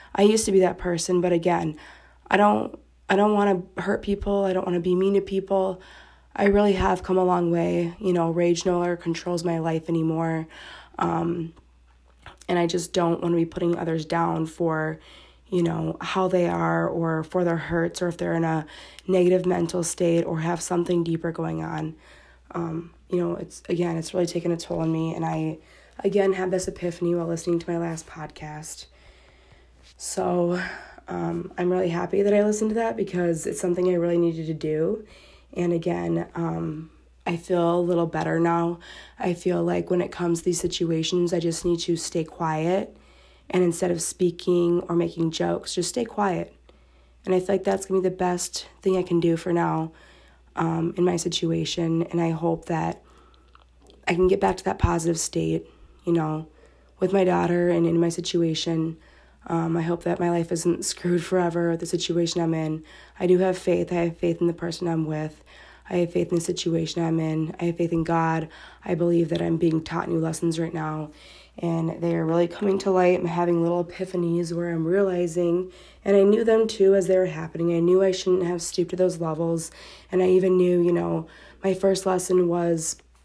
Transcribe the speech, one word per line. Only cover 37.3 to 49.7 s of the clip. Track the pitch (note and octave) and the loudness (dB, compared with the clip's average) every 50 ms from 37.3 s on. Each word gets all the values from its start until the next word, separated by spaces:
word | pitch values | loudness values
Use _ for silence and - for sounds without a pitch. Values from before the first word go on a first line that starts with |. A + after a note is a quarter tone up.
| F3 | -6
feel | E3 - - F#3 F3 E3+ E3+ E3+ F3 | -4 -2 0 2 2 4 4 2 2
a | |
little | F3 E3+ F3+ F3 E3+ | 2 2 2 2 0
better | E3+ - D#3 E3 D#3+ D#3+ E3 | 0 -2 -2 -2 0 0 2
now. | E3 E3+ E3+ E3+ E3+ E3+ E3+ E3+ - - - - - - - - | 2 2 2 2 2 0 -2 -6 -10 -16 -20 -20 -20 -20 -12 -6
I | - F#3 F3 | -4 -4 -4
feel | E3+ - F3+ F3+ E3+ E3+ | -2 -2 -2 0 0 0
like | F3 F3 F3 F3 - | 0 0 -2 -2 0
when | F3+ F3+ | 0 0
it | F3 - | 0 -2
comes | - - F3 E3+ E3+ E3 | -4 -4 -2 0 0 0
to | - | 0
these | - F3 E3+ | 0 0 0
situations, | - F3 - - F3 E3 E3 D#3+ D#3+ - - F3+ F3 E3+ F3+ | -2 -4 -2 -2 -2 0 0 0 0 0 0 0 2 2 0
I | F3 | 0
just | E3 E3+ E3 - - | 0 0 -2 -2 0
need | F3 F3 E3+ | 0 0 0
to | - - F3 | 0 -2 -2
stay | E3 - - - E3+ D#3+ | -2 -2 -4 -4 -4 -4
quiet. | D#3+ - - E3+ D#3+ D#3 D#3 D#3 E3+ F#3 F#3+ - - - - - - - - - - - _ _ - | -4 -6 -4 -4 -2 -2 0 0 0 0 0 -2 -4 -8 -16 -20 -20 -20 -20 -20 -20 -20 _ _ -2
And | - F#3 F3+ | 0 2 2
instead | F3 E3 - - F3+ | 2 2 0 0 -2
of | F3 E3+ E3 | 0 -2 -4
speaking | - - - F3+ F3 E3+ F3 - - F3+ F3 F3 E3+ F3 F3 | -6 -2 0 0 0 0 0 0 2 4 4 4 4 2 2
or | F3 - E3+ | 0 0 0
making | E3+ E3+ E3+ - - E3 E3 | 0 0 0 -2 -2 -2 -2
jokes, | D#3+ - F3 F3 E3+ E3+ - - - | 0 -2 -2 -2 -2 -2 -4 -4 -4
just | - F3 E3+ | -4 -4 -2
stay | - - A#3 | -4 -4 -6
quiet. | A3+ - - G#3 G3 F3 E3 E3+ - - - _ - - _ _ _ _ _ _ _ _ _ - | -4 -2 -2 0 0 0 -2 -4 -8 -12 -18 _ -20 -20 _ _ _ _ _ _ _ _ _ -2
And | - F#3 | 0 0
I | F#3 | 2
feel | F#3 - G3+ | 2 2 0
like | F#3+ F#3+ | 0 2
that's | G3+ G3 F#3+ - - | 0 -2 -2 -2 -2
gonna | F#3+ F#3+ | 0 0
be | F3+ F#3 | 0 0
the | F3+ | 0
best | - F#3 F3+ F3+ F3 - - - - - - - - | 0 0 0 0 -2 -4 -6 -8 -10 -12 -14 -16 -4
thing | - F#3+ F#3 F#3 | -2 0 2 2
I | F3+ | 2
can | F3+ E3+ E3+ | 2 2 2
do | E3 E3+ E3 | 2 2 2
for | E3 - F3+ | 0 0 0
now, | E3+ E3+ E3+ E3 | 0 0 2 0